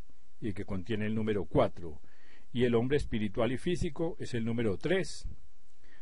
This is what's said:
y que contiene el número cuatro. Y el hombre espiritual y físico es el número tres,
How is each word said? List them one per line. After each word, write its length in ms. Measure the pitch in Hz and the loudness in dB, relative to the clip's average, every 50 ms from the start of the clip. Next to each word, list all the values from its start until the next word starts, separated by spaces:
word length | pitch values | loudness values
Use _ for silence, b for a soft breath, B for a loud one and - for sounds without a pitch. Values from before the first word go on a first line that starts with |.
| - - - - - - - - | -4 -4 -4 -4 -4 -4 -4 -2
y 140 | - 107 92 | -2 -2 -2
que 100 | 101 95 | -2 -2
contiene 400 | - 101 92 87 - 110 104 107 | -2 -2 -2 -2 -2 0 0 0
el 100 | 107 110 | 0 0
número 300 | 110 110 110 104 98 82 | 0 2 2 2 0 0
cuatro. 560 | - - 143 113 98 - - 85 82 78 - b b b b b b b b b b | 2 2 4 4 4 2 -2 -4 -4 -4 -4 b b b b b b b b b b
Y 140 | - 117 123 | 0 2 4
el 100 | 120 117 | 4 4
hombre 220 | 117 120 131 147 | 4 4 4 2
espiritual 560 | 143 - - 120 110 104 98 95 120 113 120 | 2 2 2 2 2 2 2 2 2 2 2
y 60 | 131 113 | 2 0
físico 580 | - 175 180 - - 165 143 - 165 165 - - | 0 0 0 2 0 0 0 0 -2 -2 -2 -2
es 140 | 117 - | -2 -2
el 140 | - 117 113 | 0 0 0
número 320 | 117 113 120 117 107 90 - | 0 0 2 2 2 2 2
tres, 500 | - 156 185 190 156 - - - - - - - - - - - - - - b b b b b | 2 2 2 2 2 0 -2 -4 -4 -4 -4 -4 -4 -4 -4 -4 -4 -4 -4 b b b b b